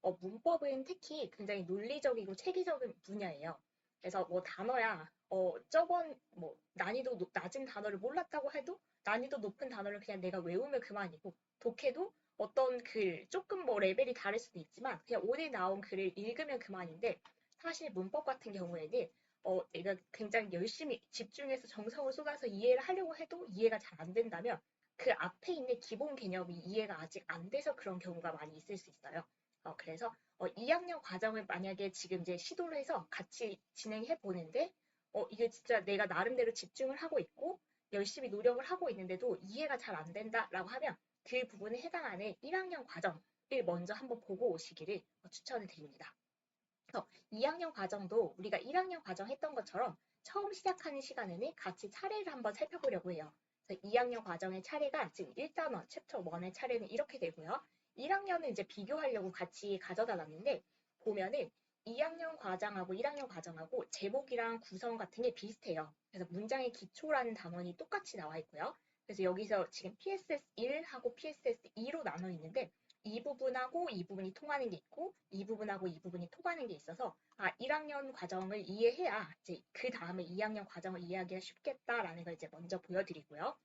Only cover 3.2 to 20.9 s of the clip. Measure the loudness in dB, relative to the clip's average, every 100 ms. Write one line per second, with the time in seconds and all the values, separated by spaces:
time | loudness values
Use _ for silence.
3.2 | -4 -4 -6 -8 _ _ _ _ -2 0
4.2 | 2 2 0 -4 2 4 4 2 -4 _
5.2 | _ 4 4 4 4 6 8 6 2 -6
6.2 | _ -10 -10 -10 _ -2 0 0 0 -2
7.2 | -2 -2 -4 -4 -6 -4 -4 -2 0 0
8.2 | 0 0 0 -2 -4 -8 _ _ 0 2
9.2 | 2 -2 -2 -4 -6 -4 -4 -4 -4 -2
10.2 | 0 0 0 0 2 0 0 -4 -4 -4
11.2 | -12 -12 _ _ -2 2 0 2 -2 _
12.2 | _ _ 2 6 6 4 -2 2 2 2
13.2 | -2 -4 -2 -2 4 6 6 6 4 2
14.2 | 0 0 -2 -14 -14 -6 -4 -4 0 0
15.2 | 4 2 2 2 2 2 -2 0 0 0
16.2 | -4 -2 -2 -2 -4 -6 -6 -2 0 0
17.2 | -6 _ _ _ -6 -4 -4 -2 0 0
18.2 | 0 -2 -4 -6 -4 -4 0 0 0 _
19.2 | _ _ 2 2 2 -4 -2 -2 _ -8
20.2 | 0 2 2 -2 -2 -2 -4